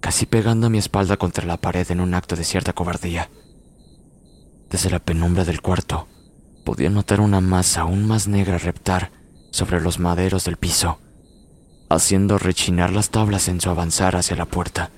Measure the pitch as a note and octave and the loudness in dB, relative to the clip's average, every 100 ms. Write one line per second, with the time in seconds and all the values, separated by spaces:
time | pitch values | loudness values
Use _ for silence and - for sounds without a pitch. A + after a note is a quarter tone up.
0 | - - A2+ A2+ A2 A2+ A#2 A2 G2 G2+ | -2 -2 0 2 2 2 2 2 0 0
1 | F#2+ G2+ F2+ F#2 E2+ E2+ - D3 - F2 | 0 0 0 -2 -4 -4 -2 -2 -2 0
2 | F2+ F2+ - F2 E2 F#2+ F2+ - F2 D#2+ | 0 0 -2 -6 -2 -2 -2 -4 -4 -4
3 | F2 E2 D#2+ - - - - - - - | -4 -6 -6 -12 -20 -20 -20 -20 -20 -20
4 | - - - - - - - F#2 F#2 F2+ | -20 -20 -20 -20 -20 -20 -6 -2 0 0
5 | - E2 E2+ F2 F2 D#2 - F2+ - E2 | -2 0 2 2 0 -2 0 -2 -2 -6
6 | - - - - - - - - D2 G2+ | -8 -20 -20 -20 -20 -10 -6 0 2 2
7 | G2 G2+ G#2 G2 F#2 F#2 F2+ - E2 F#2+ | 2 4 4 4 4 2 2 0 0 0
8 | G#2+ A2 G2+ G2+ G2 F2 E2+ - - F#2 | 2 0 0 0 0 0 -2 -4 -2 -2
9 | F2+ - - - - - F#2 F2+ E2 E2+ | -2 -12 -20 -20 -10 -4 0 0 0 0
10 | F2 F2 F#2 F#2+ F2+ E2 F2+ - E2+ D#2+ | 0 2 0 0 -2 -4 -2 0 -2 -4
11 | - - - - - - - - - D#2+ | -10 -20 -20 -20 -20 -20 -20 -20 -2 0
12 | - F#2+ G2 G2+ F#2 F2+ - F2 F2+ F#2+ | 2 2 4 2 2 0 0 2 2 0
13 | G#2 A2 G#2+ G2 F2+ F2+ F2+ E2+ E2+ D#2+ | 0 0 2 0 -2 -2 -2 -2 -2 0
14 | F#2 F2+ F2+ E2+ E2+ - F#2 - F2 | 0 0 -2 -4 -4 -4 -4 -6 -8